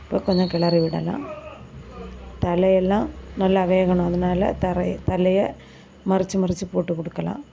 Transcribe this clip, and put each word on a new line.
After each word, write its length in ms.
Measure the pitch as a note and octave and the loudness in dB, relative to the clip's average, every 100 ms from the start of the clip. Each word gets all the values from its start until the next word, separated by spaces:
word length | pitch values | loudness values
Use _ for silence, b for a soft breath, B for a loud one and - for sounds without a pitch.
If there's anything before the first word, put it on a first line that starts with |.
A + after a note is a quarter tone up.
இப்போ 160 | - G3 G3+ | -4 -4 0
கொஞ்சம் 240 | F3+ F#3 E3+ | 2 2 2
கிளறி 260 | E3+ E3+ E3 | 2 2 2
விடலாம். 400 | E3 D#3+ - - D5+ D5+ - - - - - - - - - F3+ | -2 -4 -6 -8 -12 -14 -18 -18 -18 -18 -16 -16 -16 -16 -4 0
தலையெல்லாம் 640 | F3 F#3 F#3+ F#3 G3+ D#4 - - - | 4 4 4 4 0 0 -8 -14 0
நல்லா 220 | F#3+ F#3+ F3+ | 2 4 4
வேகணும். 340 | F#3 F#3 F3+ F3 | 4 4 2 2
அதனால் 360 | F3 F3+ F3+ G3 - F#3 | 0 0 2 0 0 -2
தரை-, 340 | F3+ F3+ F3+ - | 0 -2 -2 -2
தலையை 360 | F#3 F#3 F#3+ - - B B B - - | 2 2 2 0 -4 B B B -10 -2
மறிச்சு 260 | F#3+ F3+ F#3+ | 0 0 0
மறிச்சு 240 | F#3 F3 F#3 F#3 | 0 -2 -2 -4
போட்டு 180 | F3 E3 | -2 -4
கொடுக்கலாம். 440 | E3 - E3 G#3 D4 | -6 -6 -6 -6 -12